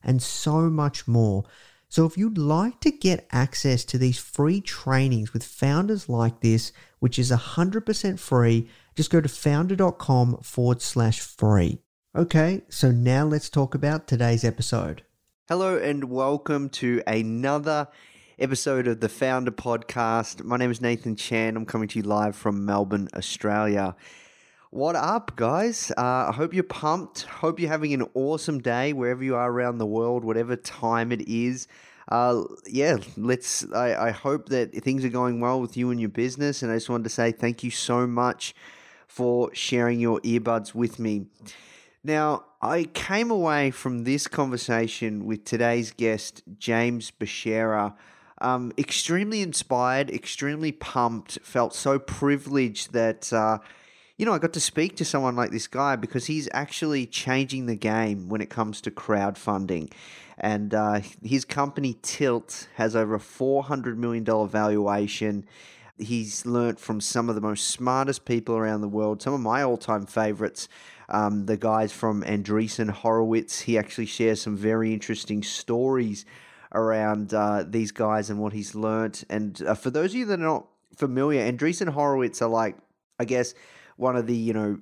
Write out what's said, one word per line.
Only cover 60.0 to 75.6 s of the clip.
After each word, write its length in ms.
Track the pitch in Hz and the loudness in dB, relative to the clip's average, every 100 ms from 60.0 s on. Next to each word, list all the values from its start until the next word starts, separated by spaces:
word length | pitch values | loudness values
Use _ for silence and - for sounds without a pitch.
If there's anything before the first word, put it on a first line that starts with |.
| - - - - | -20 -20 -20 -6
And, 340 | 107 104 104 | -2 -2 -2
uh, 280 | 107 107 104 98 - | 0 0 0 -4 -14
his 240 | 107 135 - | -4 -2 -2
company 540 | - 143 139 139 117 | -4 -2 -2 -4 -4
Tilt 640 | - - 143 120 - - - - | -8 -2 0 0 -4 -16 -14 0
has 180 | 113 113 | 2 2
over 180 | 110 | 0
a 60 | 110 | -2
four 420 | - - 131 139 | -6 -4 0 0
hundred 380 | 135 139 123 117 | 0 -4 -4 -4
million 240 | 120 117 | -2 -2
dollar 240 | 113 110 104 | 0 2 2
valuation. 960 | 107 107 104 101 101 104 - 107 101 95 - - - - - | 2 2 2 2 0 -2 -2 -4 -4 -8 -20 -20 -20 -20 -14
He's 480 | 107 117 110 104 123 | -6 -4 -4 -8 -2
learnt 320 | 120 120 110 | 0 0 -2
from 200 | - 110 | -6 -6
some 300 | 101 123 117 | -2 -2 -2
of 60 | 107 | -2
the 60 | |
most 260 | 107 104 - | -4 -4 -4
smartest 580 | - 127 131 135 131 - | -4 -2 0 -2 -4 -2
people 300 | 117 113 113 | -4 0 -2
around 260 | 110 107 | 0 -2
the 60 | 104 | -4
world, 340 | 104 107 107 | -2 -2 -2
some 140 | - 139 | -4 -4
of 40 | |
my 220 | 113 123 | 0 0
all-time 460 | 139 117 - 107 101 | 0 -2 -2 -4 -2
favourites, 600 | - 107 104 107 - - - - - - | -2 -2 -2 -4 -6 -14 -16 -20 -20 -4
um, 360 | 104 104 104 98 | 0 0 0 -2
the 100 | 107 | 0
guys 360 | 113 110 107 | 2 2 0
from 320 | - 113 104 | -2 -2 -2
Andreessen 680 | - 104 101 107 110 - 107 | -2 -4 0 0 0 -2 -4
Horowitz. 720 | 101 113 113 113 113 113 - | 0 0 2 2 0 0 -8
He 160 | - 113 | 0 0
actually 300 | 104 - 110 | 0 -6 -8
shares 340 | - 113 110 | 0 2 2
some 160 | - 104 | -2 -2
very 360 | 107 113 113 107 | 0 2 0 -2
interesting 480 | - 110 - 107 | -4 -8 -4 -6
stories 840 | 104 - | -4 -8